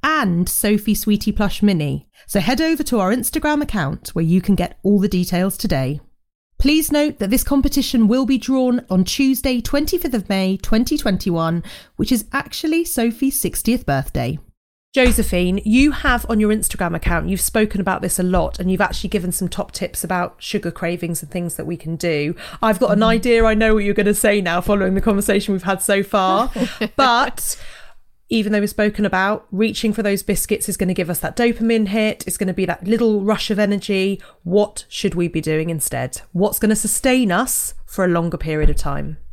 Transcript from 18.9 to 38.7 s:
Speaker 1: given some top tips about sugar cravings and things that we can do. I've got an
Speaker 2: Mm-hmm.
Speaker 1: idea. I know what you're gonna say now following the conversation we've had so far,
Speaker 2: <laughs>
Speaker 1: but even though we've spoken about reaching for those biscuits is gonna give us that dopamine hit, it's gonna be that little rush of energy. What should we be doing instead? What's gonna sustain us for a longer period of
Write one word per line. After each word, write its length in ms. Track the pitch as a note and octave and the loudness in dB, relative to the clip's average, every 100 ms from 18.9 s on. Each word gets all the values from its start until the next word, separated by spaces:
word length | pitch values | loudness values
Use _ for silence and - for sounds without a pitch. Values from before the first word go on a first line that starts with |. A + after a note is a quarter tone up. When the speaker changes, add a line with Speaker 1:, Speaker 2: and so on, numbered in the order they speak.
| - - | 0 -4
Speaker 1:
given 220 | G#3 F3+ | -2 -2
some 180 | - F#3 | -4 -4
top 220 | - - | -6 -8
tips 320 | - F#3+ - | -6 -8 -6
about 320 | F3 F#3 F3 - | -4 -4 -4 -8
sugar 320 | - G3+ E3+ | -6 -4 -4
cravings 500 | E3 E3+ F3 E3+ E3+ | -6 -6 -4 -4 -6
and 80 | D3+ | -6
things 240 | F#3 F3 - | -6 -6 -6
that 100 | - | -8
we 100 | E3+ | -8
can 200 | D#3 D#3+ | -6 -4
do. 380 | F3 D3+ D3 E3+ - - | -2 0 -2 -6 -10 -4
I've 180 | A3 G3+ | -2 2
got 120 | B3 | 2
an 80 | G#3 | 4
Speaker 2:
Mm-hmm. 100 | A3 | 4
Speaker 1:
idea. 340 | A3+ G3+ A#3 | 2 4 4
I 120 | A3 G#3+ | 4 4
know 180 | A3 | 4
what 100 | G#3+ | 4
you're 120 | G3+ G3+ | 2 2
gonna 180 | G#3 | 2
say 260 | G#3 A3 G#3 | 2 2 2
now 220 | F3+ E3+ | 0 -2
following 320 | F3 G3+ F#3+ | 0 2 2
the 80 | F#3+ | 2
conversation 500 | A3+ G3 G3 G3+ F#3+ | 2 2 2 0 0
we've 100 | F#3+ | -4
had 180 | F3 F#3+ | 0 -2
so 220 | - G3 | 0 0
far, 480 | G3 G#3+ F#3 F#3+ B3 - B3 | 2 0 2 2 0 -2 -4
Speaker 2:
<laughs> 220 | - A3 - | -4 -6 2
Speaker 1:
but 640 | C4+ A#3 C4 - - - - - - - - _ _ | 2 4 0 -2 -6 -6 -10 -16 -20 -20 -20 _ _
even 220 | A3+ G#3 | -2 0
though 80 | G#3 | 0
we've 100 | G3+ | -2
spoken 340 | - G#3 G#3 G#3 | 0 -2 0 0
about 420 | F3+ G3 G#3+ - | 0 0 -2 -6
reaching 420 | F#3 A3 - A3+ | -2 -2 0 -2
for 80 | G#3+ | 0
those 180 | G#3 G3 | 0 -2
biscuits 460 | - G3 - G#3+ - | -2 -2 0 -2 -2
is 80 | F#3+ | -2
gonna 160 | F#3 | -2
give 160 | F#3 E3+ | 0 -2
us 100 | E3+ | -4
that 160 | D#3 - | -6 0
dopamine 520 | A#3+ A#3 A3+ A3+ G#3 | 0 2 0 2 0
hit, 360 | G#3+ G#3+ - - | 0 -2 -2 -8
it's 100 | - | -4
gonna 160 | F#3+ | -4
be 120 | F#3 F3+ | -2 -2
that 180 | E3+ F3+ | -4 -2
little 340 | A3+ A#3 G#3 | 2 2 2
rush 280 | G3 G#3+ - | 0 -2 0
of 80 | G3+ | 0
energy. 640 | G#3 G3+ - F#3+ F#3+ G3 - - | 0 0 -2 -2 0 -4 -8 -14
What 420 | E3+ F#3+ G#3 - - | 0 0 0 -4 -14
should 260 | - G3+ E3 | -4 -2 0
we 120 | F3 | -2
be 140 | E3 | -2
doing 300 | D#3 D#3 D#3+ | -2 -2 -2
instead? 500 | D#3+ - B2+ B2+ - - | -4 -4 -4 -6 -8 -8
What's 260 | E3+ G3 - | -2 0 2
gonna 160 | G#3+ G#3+ | 0 2
sustain 560 | G#3+ - C4+ B3+ A#3 | 0 0 2 2 2
us 420 | F3 B3 - - - - | 2 0 -2 -4 -8 -10
for 180 | - F3+ | -2 0
a 20 | |
longer 300 | E3+ E3+ E3 | 2 0 -4
period 320 | D#3+ D#3 | -4 4
of 60 | D3+ | 4